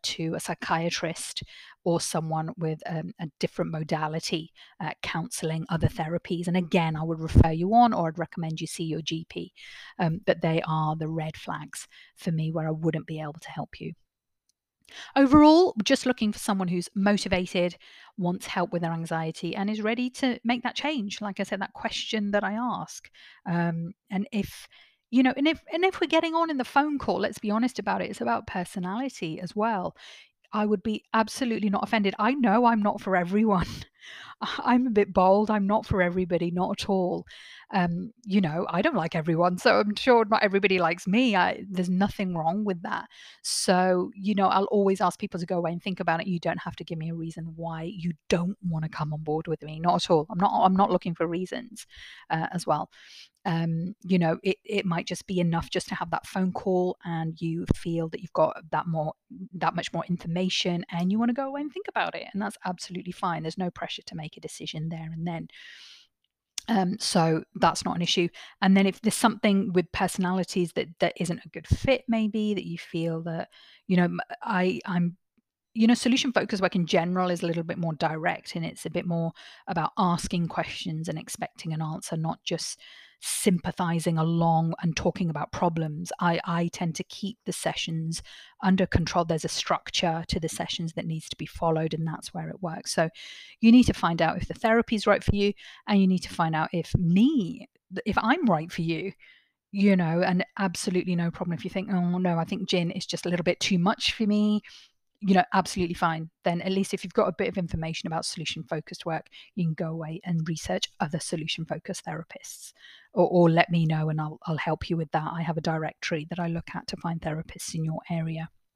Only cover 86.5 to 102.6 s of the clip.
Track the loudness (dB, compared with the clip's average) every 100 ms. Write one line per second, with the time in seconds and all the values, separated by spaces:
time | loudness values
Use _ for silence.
86.5 | -2 -2 -2 -4 -4 -10 -8 -10 -8 -8
87.5 | -6 -4 -4 -6 -4 -4 -6 -10 -20 -20
88.5 | _ 2 4 4 2 2 0 0 0 -2
89.5 | -4 -2 -2 -2 -2 -2 -2 -2 -2 -2
90.5 | -4 -6 -6 -6 -6 -6 -6 -8 -12 -12
91.5 | -4 0 0 0 -2 -4 -6 -10 -10 -10
92.5 | -8 -8 -8 -6 0 0 -2 -20 -20 -20
93.5 | 4 8 10 8 4 0 2 0 0 -6
94.5 | -2 2 4 2 0 4 2 4 2 2
95.5 | 0 -10 -18 2 4 6 4 -2 -2 0
96.5 | 0 -2 -2 0 0 4 6 6 4 -2
97.5 | -6 -14 _ _ -8 -2 0 2 4 4
98.5 | 2 0 -4 -2 -2 -4 -10 -20 -20 _
99.5 | _ _ 2 4 6 4 2 2 2 0
100.5 | -2 -4 -2 -2 0 0 0 0 -2 -4
101.5 | -4 -4 -6 -2 0 2 2 2 0 0
102.5 | -4